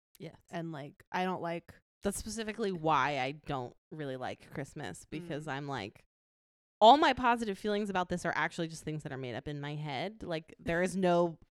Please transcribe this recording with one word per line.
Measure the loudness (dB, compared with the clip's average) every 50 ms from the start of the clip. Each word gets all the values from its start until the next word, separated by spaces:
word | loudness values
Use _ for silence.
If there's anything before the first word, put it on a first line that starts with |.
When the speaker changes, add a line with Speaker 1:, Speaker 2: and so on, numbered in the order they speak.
| _ _ _ -18
Speaker 1:
Yes. | -18 -18 -18 -20 _ _
Speaker 2:
and, | -10 -8 -8 -8
like, | -8 -10 -12 -14 -16 -20 -18 _
I | -4 -2 -2
don't | -2 -2 -4
like | -4 -6 -6 -8 -10 -14 -20 -20 _ _ _ _
Speaker 1:
That's | -6 -4 -4 -4
specifically | -8 -8 -8 -8 -8 -8 -6 -4 -4 -4
why | -4 -2 0 2 2 4 2 2 0 -2
I | -2 -4
don't | -6 -8 -8 -6 -6 -6 -6 -8 -12 _ _ _
really | -12 -10 -8 -8 -6
like | -6 -6 -8 -8 -10 -14 -12 -10
Christmas, | -10 -10 -10 -10 -10 -10 -10 -10 -12 -14 _
because | -10 -10 -8 -8 -8 -8 -6
Speaker 2:
Mm. | -6
Speaker 1:
I'm | -6 -6 -6 -6
like, | -6 -6 -6 -8 -10 -16 _ _ _ _ _ _ _ _ _ _ _ _ _ _ _ _
all | 10 10 12 10
my | 8 4 4
positive | 4 4 2 2 2 0 -4 -4 -2
feelings | -2 -2 0 0 -2 0
about | 0 -2 0 0
this | -2 -2 -2
are | -2 0
actually | 0 0 0 -2 -4 -6 -6
just | -6 -8 -8
things | -6 -6 -6
that | -6 -8
are | -8 -6
made | -6 -6 -6
up | -6 -6 -6
in | -8 -6
my | -6 -6 -6
head. | -6 -6 -4 -4 -4 -4 -6 -6 -8
Like, | -6 -4 -4 -6 -6 -10 -18 -8
there | -4 -2 0 2
is | 0 0 0
no | 2 4 6 6 6 4 2 0 -6 -16 _